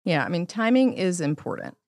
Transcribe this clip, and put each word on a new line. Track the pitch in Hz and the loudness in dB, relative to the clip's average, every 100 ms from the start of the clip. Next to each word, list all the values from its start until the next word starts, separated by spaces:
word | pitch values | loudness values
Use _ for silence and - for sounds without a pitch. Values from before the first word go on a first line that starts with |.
Yeah, | - 156 131 | 0 0 0
I | |
mean, | 170 175 | -2 -4
timing | 214 226 254 262 | -2 2 4 4
is | - 185 175 | 2 -2 -2
important. | 147 151 - - - - | -2 -4 -6 -8 -10 -14